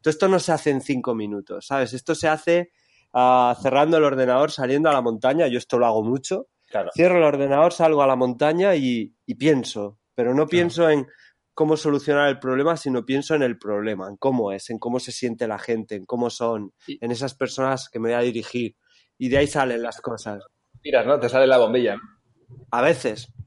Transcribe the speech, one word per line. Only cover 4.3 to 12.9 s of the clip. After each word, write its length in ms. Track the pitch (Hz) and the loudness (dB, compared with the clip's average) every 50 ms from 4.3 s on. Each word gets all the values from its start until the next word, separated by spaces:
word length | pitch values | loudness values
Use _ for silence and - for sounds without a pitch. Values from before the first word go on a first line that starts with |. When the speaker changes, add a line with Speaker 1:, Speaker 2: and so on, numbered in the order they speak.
| 123 131 147 151 | 4 2 2 0
Speaker 1:
saliendo 380 | - - 135 123 135 143 156 160 | -2 -4 -2 -2 0 2 2 2
a 40 | 147 | 2
la 80 | 131 | 2
montaña. 460 | 120 120 113 107 - 127 143 165 170 | 0 -2 -4 0 0 0 2 2 0
Yo 100 | 139 120 | 0 0
esto 220 | 123 - _ - 120 | -4 -4 _ 0 2
lo 60 | 123 | 2
hago 180 | 117 110 113 107 | 2 2 0 0
mucho. 440 | 113 123 135 131 - 190 202 277 _ _ _ _ | -2 -4 -4 -4 -6 -6 -6 -6 _ _ _ _
Speaker 2:
Claro. 220 | _ - 107 92 - - | _ -6 -6 -6 -4 0
Speaker 1:
Cierro 240 | - 170 180 180 175 | 2 4 4 4 4
el 40 | 160 | 4
ordenador, 480 | 147 143 139 143 139 139 143 160 175 | 4 2 2 0 0 4 4 4 4
salgo 320 | 175 - 170 160 156 143 139 | 4 2 2 4 4 4 4
a 40 | |
la 100 | 135 131 | 4 4
montaña 580 | 127 127 123 123 120 147 151 160 175 190 202 185 | 2 0 -2 0 0 0 0 2 2 2 2 2
y, 400 | 156 135 127 120 117 107 - _ _ _ | 2 0 0 -2 -2 -4 -8 _ _ _
y 100 | - 113 | -12 -8
pienso. 640 | 113 - 156 151 131 113 - - 110 104 101 107 _ _ _ _ | 0 2 2 2 2 0 -6 -8 -8 -10 -10 -12 _ _ _ _
Pero 160 | - 120 120 | -2 0 0
no 160 | 127 143 156 | 2 0 0
Speaker 3:
Claro. 20 | 151 | 2
Speaker 1:
pienso 400 | 165 175 175 170 - 165 170 160 | 2 0 0 0 0 2 2 4
en 180 | 151 143 131 - _ _ _ _ _ _ _ _ _ | 4 2 0 -6 _ _ _ _ _ _ _ _ _
cómo 220 | - 156 151 156 | -2 0 0 0
solucionar 520 | 151 - 156 143 139 - 151 143 143 147 143 | 0 0 0 -2 0 0 0 2 2 2 2
el 100 | 135 135 | 0 -2
problema, 360 | - 131 131 131 143 165 165 | -4 -4 -2 0 0 0 -2
sino 280 | 156 - 143 | -2 -4 -4